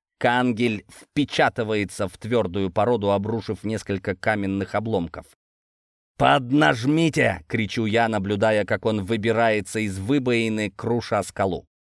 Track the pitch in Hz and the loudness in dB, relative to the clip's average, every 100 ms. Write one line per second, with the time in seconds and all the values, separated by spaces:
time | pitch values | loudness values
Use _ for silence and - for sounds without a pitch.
0 | _ - 123 123 123 110 120 104 - - | _ -2 0 2 2 2 0 -2 -8 -20
1 | - - 139 - 139 - 107 107 98 - | -6 -4 0 2 2 0 -2 -2 -2 -4
2 | 98 - 107 120 95 95 95 98 107 120 | -6 -6 -2 0 0 -2 -2 0 2 2
3 | 101 101 104 113 - 101 104 110 - 98 | 2 0 0 -4 -6 -6 -4 -6 -4 -4
4 | - 92 - 107 98 98 95 107 110 104 | -4 -4 -2 0 0 -2 -4 -4 -2 -2
5 | 85 85 - _ _ _ _ _ _ _ | -2 -8 -18 _ _ _ _ _ _ _
6 | _ - 131 143 120 143 151 127 123 156 | _ 2 4 4 2 4 4 2 2 2
7 | 165 151 117 92 - 117 107 - 110 113 | 2 2 0 0 -4 -4 -2 -2 0 2
8 | 113 107 98 104 110 107 98 104 113 107 | 2 0 0 0 2 2 0 -2 0 -2
9 | 95 113 110 110 117 107 95 110 107 95 | -2 0 0 2 2 2 -2 -4 -4 -4
10 | 98 143 127 117 113 110 107 - 113 117 | -2 0 2 2 0 -2 -4 -4 -4 -4
11 | - 107 92 - 98 85 - _ | -2 -2 -2 -2 -2 -4 -10 _